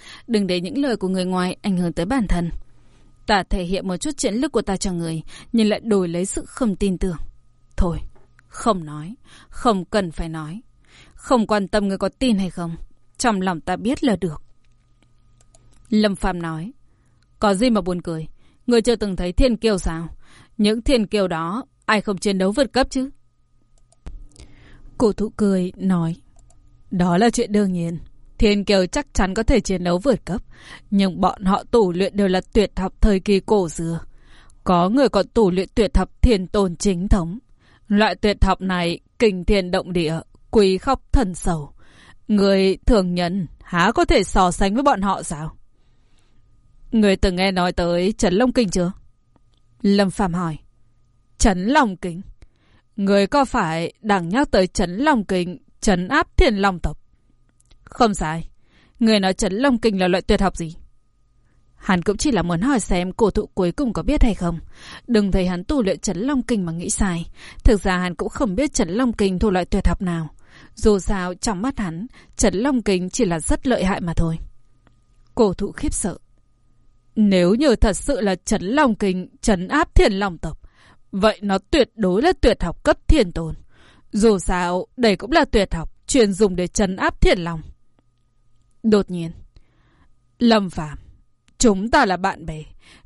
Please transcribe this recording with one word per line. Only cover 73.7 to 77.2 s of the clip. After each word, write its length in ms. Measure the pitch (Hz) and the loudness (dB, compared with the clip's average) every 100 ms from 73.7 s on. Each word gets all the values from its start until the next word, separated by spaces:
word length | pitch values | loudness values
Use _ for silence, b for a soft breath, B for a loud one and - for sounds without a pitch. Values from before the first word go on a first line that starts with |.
| 226 | 0
hại 160 | 185 202 | 0 -2
mà 140 | 170 | -2
thôi. 240 | 165 165 165 - - - _ _ _ _ _ _ | -2 -2 -4 -10 -18 -20 _ _ _ _ _ _
Cổ 200 | - 208 | 2 2
thụ 180 | - 202 | 2 -6
khiếp 200 | - 214 | -6 -6
sợ. 260 | - 190 - _ _ _ _ _ _ _ _ _ | -4 -6 -8 _ _ _ _ _ _ _ _ _
"Nếu 380 | - | 0